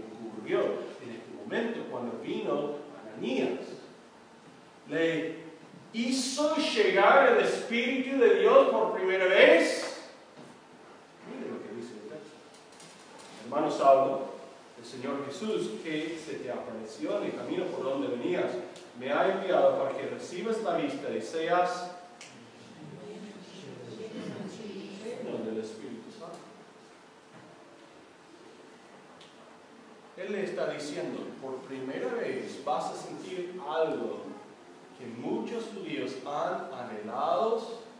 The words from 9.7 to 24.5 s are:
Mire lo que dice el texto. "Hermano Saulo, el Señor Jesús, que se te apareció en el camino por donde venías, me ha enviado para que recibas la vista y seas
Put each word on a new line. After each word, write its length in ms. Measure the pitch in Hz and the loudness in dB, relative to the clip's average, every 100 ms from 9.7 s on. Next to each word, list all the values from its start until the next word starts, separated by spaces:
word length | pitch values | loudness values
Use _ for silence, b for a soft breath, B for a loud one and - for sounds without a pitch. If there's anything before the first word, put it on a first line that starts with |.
| - - - - - - - - - - - - - - - - | 0 -6 -8 -14 -18 -20 -20 -20 -20 -20 -20 -20 -20 -20 -20 -14
Mire 220 | - - | -10 -8
lo 100 | - | -8
que 120 | - 120 | -10 -10
dice 180 | - | -10
el 160 | 107 107 | -12 -12
texto. 280 | - - - - - - - - - - - - - | -14 -14 -20 -20 -20 -20 -20 -20 -20 -20 -20 -18 -14
"Hermano 280 | 120 143 156 | -4 0 0
Saulo, 560 | - 139 135 135 - - - - - - - | 6 10 10 8 2 -4 -10 -14 -18 -20 -18
el 80 | 117 | -14
Señor 400 | 127 123 143 139 | -8 -4 -4 -6
Jesús, 560 | - 220 175 - 180 | -6 -2 -2 -2 -6
que 340 | 170 151 165 165 | -4 -4 -4 -6
se 120 | - - | -8 -8
te 160 | 123 | -6
apareció 680 | 117 - 110 110 - 180 202 | -6 -8 -10 -10 -8 -4 -2
en 80 | - | -2
el 100 | 123 | -6
camino 300 | - 180 - | -4 -2 -2
por 180 | - | -2
donde 240 | 135 139 143 | -2 -2 -2
venías, 440 | 120 175 180 - - - - - 120 | -2 0 0 0 -2 -8 -14 -18 -8
me 120 | 131 | 0
ha 200 | 147 185 | 2 4
enviado 460 | 190 - - - - | 2 4 6 6 6
para 180 | 135 - | 0 -2
que 100 | - | -4
recibas 540 | - - 180 220 220 | -6 -8 -6 -2 0
la 140 | 190 170 | 0 0
vista 340 | 143 - 131 | 0 -2 -4
y 120 | 113 | -4
seas 680 | - 160 165 180 175 - - - - - - - - - - - 151 - 139 - 208 - - - 139 120 120 - 220 - - - 202 | -4 -2 2 4 2 0 -8 -12 -16 -18 -18 -20 -20 -20 -20 -18 -16 -14 -14 -14 -14 -16 -16 -16 -14 -14 -14 -12 -10 -10 -10 -8 -10